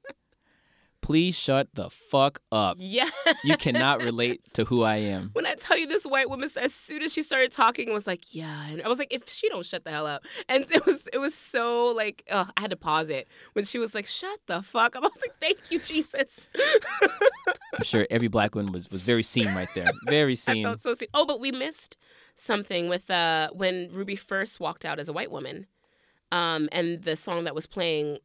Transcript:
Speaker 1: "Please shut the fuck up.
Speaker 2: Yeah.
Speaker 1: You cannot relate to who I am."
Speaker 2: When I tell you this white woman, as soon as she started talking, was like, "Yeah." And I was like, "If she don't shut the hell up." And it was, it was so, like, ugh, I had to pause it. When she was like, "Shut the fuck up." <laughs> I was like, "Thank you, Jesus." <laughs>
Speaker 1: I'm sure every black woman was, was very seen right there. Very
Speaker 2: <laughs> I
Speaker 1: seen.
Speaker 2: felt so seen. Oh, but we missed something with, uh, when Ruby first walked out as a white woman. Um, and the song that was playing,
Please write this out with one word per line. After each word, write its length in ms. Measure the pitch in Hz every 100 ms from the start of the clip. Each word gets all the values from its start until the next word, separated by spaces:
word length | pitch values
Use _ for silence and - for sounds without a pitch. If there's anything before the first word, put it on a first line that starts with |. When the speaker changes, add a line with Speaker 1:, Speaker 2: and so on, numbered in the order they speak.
| 269 - _ _ _ _ _ _ _ -
Speaker 1:
"Please 340 | - 156 180
shut 340 | 170 - 135 139
the 160 | - 85
fuck 540 | - - 139 139 - -
up. 240 | 110 98 87
Speaker 2:
Yeah. 300 | 185 233 285 403 330 311
Speaker 1:
You 140 | 277 311
cannot 460 | 156 123 131 139
relate 400 | 120 117 120 123 _
to 140 | - 107
who 160 | 123
I 140 | 110 107
am." 340 | 104 95 95
Speaker 2:
When 140 | 104 -
I 80 |
tell 240 | 302 - 349
you 80 | 311
this 180 | 359
white 240 | 294 269 269
woman, 220 | 254 294 -
as 140 | 254
soon 260 | - - 302
as 140 | 311
she 80 | 311
started 280 | 302 269 262
talking, 400 | - 233 240 233
was 120 | 214 202
like, 280 | 180 -
"Yeah." 320 | 160 160 151 147
And 160 | 156
I 60 | -
was 100 | 247
like, 120 | 285
"If 160 | 175 -
she 180 | - 427
don't 160 | 190
shut 200 | 175 180
the 60 | 170
hell 160 | 151 151
up." 160 | 143 - - -
And 160 | 262 277
it 140 | 330
was, 240 | - 285 -
it 20 | 269
was 160 | 277
so, 520 | - - 254 233 240 240
like, 380 | 226 214 - -
ugh, 200 | 196 185 190
I 20 |
had 80 | 208
to 60 | 190
pause 320 | 165 156 156
it. 180 | 139 - - -
When 100 | -
she 140 | 202 247
was 160 | 220
like, 120 | 214 202
"Shut 320 | - 381 415 -
the 140 | 175
fuck 320 | 196 247 233
up." 80 | 254
<laughs> 20 |
I 40 | 320
was 140 | -
like, 140 | 494 -
"Thank 300 | 320 403 -
you, 80 | 339
Jesus." 720 | - 320 311 - 277 - -
<laughs> 480 | - 587 523 - - 403 - 403 1017 - - 906
Speaker 1:
I'm 120 | -
sure 220 | - 110 -
every 180 | 117 117
black 260 | 110 104
woman 180 | 107 101
was, 180 | 90 87
was 100 | 95
very 220 | 95 117
seen 240 | 107 123 107
right 140 | 95 92
there. 120 | 95 87 - 1077
Very 260 | 147 147
Speaker 2:
<laughs> 0 |
I 20 |
Speaker 1:
seen. 300 | 123 - 226
Speaker 2:
felt 180 | 220 233
so 120 | -
seen. 140 | 240 233
Oh, 100 | 294
but 160 | 285 262
we 100 | 269
missed 440 | 262 277 311 - - _ _ _ -
something 520 | - 208 202 180 170
with, 200 | 180 -
uh, 380 | 180 170 160 156
when 340 | 180 190 185 175
Ruby 260 | 180 202 196
first 440 | - 190 196 -
walked 240 | 160 160
out 140 | 160 147
as 100 | 151
a 40 |
white 160 | 156 226
woman. 360 | 143 131 156 196 _ _ _ _ _ -
Um, 360 | 175 170 160 151
and 320 | 170 170 170
the 140 | 165 160
song 260 | - 170
that 100 | 170 147
was 100 | -
playing, 520 | 202 170 156 151 147